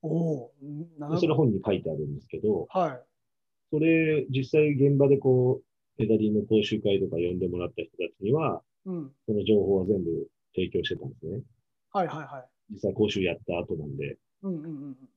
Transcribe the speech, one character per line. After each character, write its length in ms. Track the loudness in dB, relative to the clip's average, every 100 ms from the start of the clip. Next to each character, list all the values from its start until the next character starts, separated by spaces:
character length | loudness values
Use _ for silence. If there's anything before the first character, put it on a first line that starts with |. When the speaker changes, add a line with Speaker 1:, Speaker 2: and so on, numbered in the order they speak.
Speaker 1:
お 480 | -2 -2 0 -4 -8 _
ー、 40 | -14
ん、 200 | -12 -12 -12
七 100 | -4
個。 60 |
Speaker 2:
で、 60 | 0
そ 60 | 2
れ 80 |
本 160 | 4 2
に 80 | 2
書 80 | 0
い 100 | -2
て 80 | -2
あ 40 |
る 60 | -6
ん 140 | -6
で 60 | -8
す 80 | -10
け 100 | -4
ど、 280 | 0 0 -2
Speaker 1:
は 260 | -2 -2
い。 80 | -4 _ _ _ _ _ _ _
Speaker 2:
そ 80 | 0
れ、 480 | 4 4 4 0 0
実 300 | -4 0 2
際 120 | 4
現 260 | 4 4 6
場 100 | 4
で 80 | 4
こ 460 | 4 4 4 0
う、 400 | _ _ _ -4
エ 40 | 2
ダ 100 | 4
リ 140 | 4
ー 40 |
の 100 | 0 4
講 160 | 2
習 180 | 4 0
会 180 | 0 0
と 80 | 0
か 100 | 0
呼 200 | -2 0
ん 20 |
で 80 | -2
も 120 | -2
ら 80 | -6
っ 40 |
た 120 | -6
人 80 | -12
た 40 | -8 -8 _
ち 20 |
に 120 | -2
は、 300 | 0 0 -4 _ _
Speaker 1:
う 80 | -10
ん。 200 | -8 -10 _ -4
Speaker 2:
そ 60 |
の 120 | -2
情 100 | 4
報 240 | 4 6 2
は 80 | 2
全 160 | 0
部 80 | 0 -4 -8 _ _
提 140 | -4 -2
供 120 | -2
し 60 | -4
て 80 | -6
た 100 | -10
ん 40 |
で 40 | -12
す 60 | -10
ね。 140 | -10 -12 _ _ _ _
Speaker 1:
は 120 | -4
い 40 | -2
は 60 |
い 20 | -4
は 240 | -12 -16
い。 320 | -18 _ _
Speaker 2:
実 80 | -4
際 140 | -4
講 140 | 0 0
習 140 | 2
や 120 | -2
っ 40 | -2 -6
た 140 | -6
後 160 | -4 -8
な 100 | -8
ん 100 | -8
で。 220 | -8 -10 _ _
Speaker 1:
う 80 | -8
ん 40 | -8
う 20 |
ん 60 |
う 20 | -8
ん 0 |
う 40 | -12 -12
ん。 80 | -16 -20